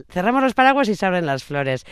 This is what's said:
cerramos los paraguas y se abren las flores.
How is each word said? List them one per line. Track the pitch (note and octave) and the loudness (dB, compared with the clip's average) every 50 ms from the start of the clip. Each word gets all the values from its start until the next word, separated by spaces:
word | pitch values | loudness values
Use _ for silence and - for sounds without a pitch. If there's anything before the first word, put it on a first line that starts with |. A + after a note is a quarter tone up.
| C3+ - | -16 -8
cerramos | - F3+ F3+ A3 B3 C4+ | -6 -2 -2 0 2 2
los | C4 C4 - | 0 2 2
paraguas | - C4 C4 C4+ C#4 C#4 G#3 | 4 4 4 4 2 2 0
y | G#3 | 0
se | D#3+ G3 | 0 -2
abren | F#3+ F3+ F3+ E3+ D3 | 0 0 0 0 -2
las | C#3 C3 - | -2 -4 -6
flores. | - C#3+ C#3+ C#3 C3+ C3 B2+ - - | -6 -6 -4 -2 -2 -4 -4 -6 -12